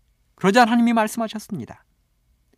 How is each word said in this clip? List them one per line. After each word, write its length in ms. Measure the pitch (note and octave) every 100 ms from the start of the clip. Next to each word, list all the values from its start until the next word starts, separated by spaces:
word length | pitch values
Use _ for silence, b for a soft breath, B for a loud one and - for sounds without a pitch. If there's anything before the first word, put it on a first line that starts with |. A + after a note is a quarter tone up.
| _ _ _ _
그러자 260 | F#3+ B3
하나님이 320 | A3+ A#3+ A#3
말씀하셨습니다. 920 | A#3 G#3+ - A3+ G#3+ - E3 G#2+ - _ _ _ _ _ _ _